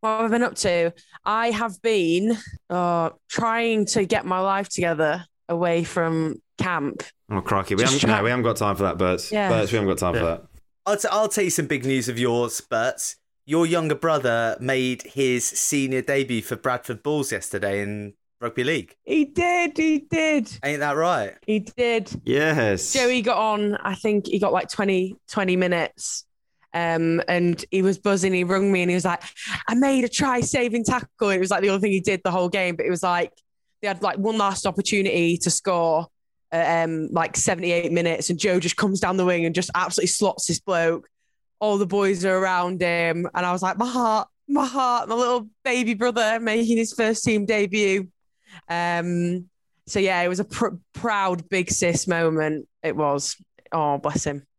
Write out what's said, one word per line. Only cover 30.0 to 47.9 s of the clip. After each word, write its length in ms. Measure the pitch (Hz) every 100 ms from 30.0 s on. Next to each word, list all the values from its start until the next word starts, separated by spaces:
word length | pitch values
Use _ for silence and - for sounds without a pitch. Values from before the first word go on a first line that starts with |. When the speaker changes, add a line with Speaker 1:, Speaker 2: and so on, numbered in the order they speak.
Speaker 1:
a 60 | 240
try-saving 720 | - 285 247 240 277 240 226
tackle." 460 | 226 254 - _ 208
It 100 | 196
was, 100 | 185
like, 120 | 196
the 80 | 196
only 100 | 196
thing 100 | 208
he 80 | 196
did 180 | 185 190 190
the 60 |
whole 180 | 180 180
game, 260 | 196 180 170
but 100 | 143
it 40 |
was, 120 | 175
like, 300 | 185 175 170 _ _ _ _ _
they 60 | 208
had, 160 | 185
like, 140 | 196 170
one 200 | 202 220
last 280 | 202 190 196
opportunity 680 | 185 190 208 190 - 170 175
to 120 | -
score 580 | - - 175 165 160 170 _ _ _ _
at, 320 | 165 160 170
um, 240 | 165 160 156
like, 260 | 165 165 -
seventy-eight 540 | - 180 175 175 170
minutes, 360 | 170 170 165 -
and 80 | 175
Joe 220 | 208 180
just 160 | 175 -
comes 240 | 214 190
down 160 | 185 190
the 60 |
wing 220 | 180 180 165
and 100 | 165
just 140 | 180
absolutely 340 | 180 180 - 180
slots 400 | - 202 - -
this 120 | 165
bloke. 480 | - 180 165 165 - _ _ _ _ _
All 160 | 214 202
the 80 | 202
boys 380 | 202 196 190 190
are 100 | 185
around 440 | 190 185 180 185
him, 440 | 175 170 170 165 175
and 120 | - 180
I 80 |
was 80 | 180
like, 160 | 185 190
"My 100 | 240
heart, 400 | 254 233 214 - _ -
my 160 | 285 277
heart, 420 | 262 254 240 -
my 80 | 226
little 320 | 247 247 214 _
baby 300 | - 247 226
brother 480 | 214 247 233 220 226
making 340 | 226 214 226 233
his 160 | 226
first 320 | - 220 220
team 220 | - 214 202
debut." 640 | 214 196 202 202